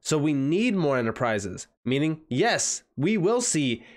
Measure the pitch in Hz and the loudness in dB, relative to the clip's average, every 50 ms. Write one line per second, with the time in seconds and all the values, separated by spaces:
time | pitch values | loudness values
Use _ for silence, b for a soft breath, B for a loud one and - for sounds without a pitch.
0 | b - 156 156 143 156 147 139 135 139 160 190 226 254 214 190 165 143 139 127 | b -2 0 0 2 2 0 0 0 0 0 2 2 2 0 2 2 2 2 2
1 | 117 113 110 - 131 117 110 104 98 95 87 71 - - _ _ - 117 127 143 | 0 0 -2 -2 0 0 0 0 -2 -4 -8 -10 -14 -16 _ _ -4 -2 0 0
2 | 160 156 160 156 - - 123 131 185 240 226 - - - - - - _ - - | 0 0 -2 -4 -6 -6 -2 0 2 2 2 0 -2 -2 -4 -6 -10 _ -6 -2
3 | 135 180 220 214 160 190 233 247 240 - - 160 143 127 117 110 B B B | 0 0 2 2 2 2 2 2 0 0 0 0 0 0 -2 -4 B B B